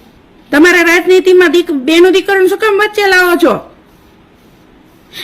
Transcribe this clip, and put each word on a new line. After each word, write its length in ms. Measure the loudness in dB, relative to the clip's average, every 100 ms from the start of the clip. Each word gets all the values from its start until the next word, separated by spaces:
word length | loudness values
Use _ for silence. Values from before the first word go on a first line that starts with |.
| _ _ _ _ _
તમારા 300 | 0 2 2
રાજનીતિમાં 720 | 0 0 0 0 2 2 2
દીક-, 220 | 0 -2
બેનું 380 | -6 -2 2 2
દીકરીઓને 360 | 2 -2 -2 -2
શું 100 | -2
કામ 200 | -2 -2
વચ્ચે 300 | -2 -2 0
લાવો 280 | 0 0 0
છો? 340 | 0 -2 -8 -20 _ _ _ _ _ _ _ _ _ _ _ _ _ -20